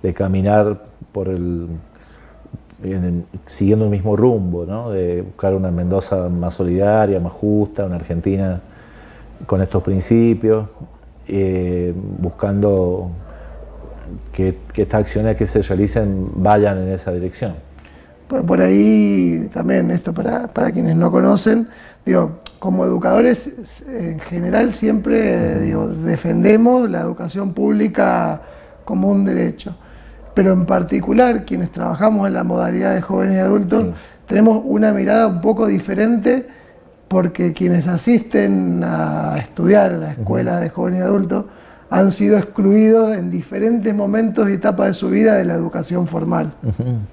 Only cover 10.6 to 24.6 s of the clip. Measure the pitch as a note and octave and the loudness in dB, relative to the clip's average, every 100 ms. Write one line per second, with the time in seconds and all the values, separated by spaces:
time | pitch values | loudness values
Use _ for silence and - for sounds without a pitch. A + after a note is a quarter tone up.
10.6 | G#2 - - - - - - G2 F#2+ F#2 | -2 -12 -20 -20 -20 -20 -6 -2 0 0
11.6 | F2+ F2+ F2 F2 G2+ F#2+ F2 - G2+ G2+ | -2 -2 -4 -6 -8 -6 -6 -4 -2 0
12.6 | G#2 F#2+ F2+ F#2 F2+ F2 - - - - | 2 2 0 -2 -6 -10 -16 -18 -18 -18
13.6 | - - - - D#2+ F2+ - - F#2 F2+ | -20 -18 -18 -18 -16 -16 -12 -4 -2 -4
14.6 | - - G#2 A2 G#2 G#2 A2 G#2+ G#2 A2 | -8 -4 0 0 0 0 0 0 0 0
15.6 | F#2+ F#2 G2+ A#2 G#2 F#2+ F#2 - F#2+ G#2+ | 0 0 0 0 -2 -2 -4 -2 4 4
16.6 | G#2 F#2+ F#2 F#2+ F#2 F2+ F#2 - A#2 D2+ | 4 0 -4 -4 -4 -4 -6 -6 -8 -8
17.6 | - - - - - - - C4 E3+ F3+ | -16 -20 -20 -20 -20 -20 -6 -4 0 2
18.6 | - G3 G#3 G#3+ G#3 G3 F2 - D#3 F3 | 4 6 6 4 4 2 2 0 -4 -4
19.6 | E3+ - F3 F3 F3 E3+ - A#3+ B3 - | 0 0 2 -2 -4 -4 -2 -4 -4 -2
20.6 | - F3+ E3+ D#3+ F3 F#3 F#3+ G3+ A3 A3 | -2 0 0 2 2 2 2 2 2 0
21.6 | A3+ - - - - F#3 E3 E3 - - | -2 -10 -20 -12 0 0 0 -6 -18 -10
22.6 | F#3+ F#3 F#3 F3+ F#3 G3 A#3+ A#3+ - - | -4 0 0 0 2 4 4 2 -4 -14
23.6 | G3+ - C#4 B3 E3+ D#3+ - E3+ F3 G#3 | -18 -18 -14 -10 -8 -8 -8 -6 -2 0